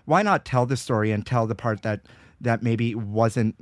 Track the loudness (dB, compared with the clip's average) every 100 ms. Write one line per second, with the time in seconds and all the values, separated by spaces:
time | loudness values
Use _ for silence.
0 | 0 2 4 0 2 0 2 -2 -2 0
1 | 0 -2 -2 -2 -2 -2 -4 -4 -4 -6
2 | -8 -20 -20 -6 -2 0 0 0 -2 -4
3 | -4 0 2 2 -2 -2